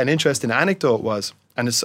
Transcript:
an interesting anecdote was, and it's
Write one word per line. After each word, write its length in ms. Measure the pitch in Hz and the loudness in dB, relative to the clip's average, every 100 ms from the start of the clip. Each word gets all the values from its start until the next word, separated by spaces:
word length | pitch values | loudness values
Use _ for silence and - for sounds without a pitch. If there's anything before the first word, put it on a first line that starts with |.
an 80 | 131 | 0
interesting 420 | 156 151 139 117 | 2 2 0 0
anecdote 480 | 120 180 190 139 110 | 0 0 2 2 2
was, 300 | 110 104 - - _ - | 0 -4 -6 -12 _ -4
and 120 | 120 | -2
it's 160 | 117 | -2